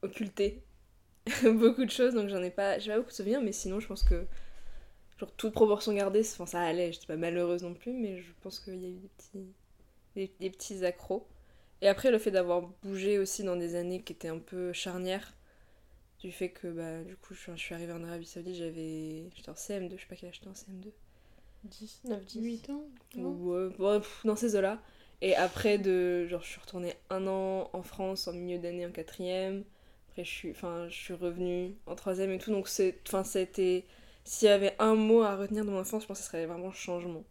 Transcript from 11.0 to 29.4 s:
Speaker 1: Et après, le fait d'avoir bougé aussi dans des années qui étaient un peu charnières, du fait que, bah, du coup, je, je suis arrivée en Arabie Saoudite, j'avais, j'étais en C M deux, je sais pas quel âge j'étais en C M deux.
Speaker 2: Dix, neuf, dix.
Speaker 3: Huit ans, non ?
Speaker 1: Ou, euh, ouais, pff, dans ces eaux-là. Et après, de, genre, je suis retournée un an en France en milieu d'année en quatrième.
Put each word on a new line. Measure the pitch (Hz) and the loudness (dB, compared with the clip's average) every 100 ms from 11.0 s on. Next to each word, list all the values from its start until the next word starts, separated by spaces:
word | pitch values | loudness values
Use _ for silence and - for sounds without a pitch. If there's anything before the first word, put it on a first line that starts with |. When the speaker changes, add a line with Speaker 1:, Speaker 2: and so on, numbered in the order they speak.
| - 190 - - - - - - | -4 -4 -4 -20 -20 -20 -20 2
Speaker 1:
Et | 196 | 4
après, | 196 262 | 6 6
le | 220 | 4
fait | 220 | 4
d'avoir | 190 180 175 175 190 | 2 4 2 0 -12
bougé | 196 196 190 208 | -8 -2 2 2
aussi | 190 - | 2 -2
dans | 196 175 | -2 -2
des | 170 175 | -2 -2
années | 175 185 | -2 -4
qui | - | -8
étaient | 165 170 | -10 -8
un | 160 | -8
peu | 160 185 180 | -8 -6 -6
charnières, | 175 - 180 185 190 214 - - - - - - - _ _ | -4 -6 -4 -2 -4 -6 -20 -20 -20 -20 -20 -20 -20 _ _
du | 185 | -14
fait | 175 180 | -6 -6
que, | 180 175 | -6 -10
bah, | 165 165 160 | -8 -8 -8
du | 165 185 | -12 -16
coup, | - | -18
je, | 185 - 170 | -18 -14 -12
je | |
suis | - 170 | -10 -8
arrivée | 170 | -8
en | 170 | -10
Arabie | 165 170 170 | -8 -10 -10
Saoudite, | - 175 180 | -12 -10 -8
j'avais, | 165 160 160 160 156 156 170 - | -8 -6 -8 -6 -8 -10 -12 -16
j'étais | - | -18
en | - | -14
C | - | -8
M | 202 180 | -6 -6
deux, | 185 | -10
je | |
sais | - | -16
pas | 180 | -16
quel | 180 | -16
âge | 175 | -16
j'étais | 196 | -18
en | 190 | -18
C | - | -16
M | 190 | -16
deux. | 196 214 - - - - - - 208 | -16 -20 -20 -20 -20 -20 -20 -20 -20
Speaker 2:
Dix, | - 214 - 247 | -18 -18 -16 -8
neuf, | 214 190 | -6 -6
dix. | 226 | -6
Speaker 3:
Huit | 226 226 - | -6 -6 -8
ans, | 285 294 247 - 247 | -10 -10 -18 -18 -8
non ? | 180 | -6
Speaker 1:
Ou, | 175 175 175 | -4 -2 -2
euh, | 185 185 | -2 0
ouais, | 190 208 | 2 2
pff, | 208 - | 0 -4
dans | 220 214 | -2 2
ces | 233 208 | 2 4
eaux-là. | 190 220 - - - - | 2 0 -10 -20 -20 -4
Et | 190 185 | 2 4
après, | 180 - 220 208 | 4 2 4 4
de, | 196 185 180 175 175 | 4 4 4 2 0
genre, | 175 | -4
je | - | -8
suis | - | -14
retournée | - 185 175 - - | -12 -8 -6 -8 -6
un | 190 190 | -4 -2
an | 190 190 190 - | -2 -2 -2 -4
en | 185 | -8
France | 180 - 190 190 185 | -10 -6 -4 -2 -6
en | |
milieu | 175 175 175 | -6 -4 -4
d'année | 170 175 175 | -4 -6 -6
en | |
quatrième. | 180 160 - 180 185 | -8 -12 -6 -4 -2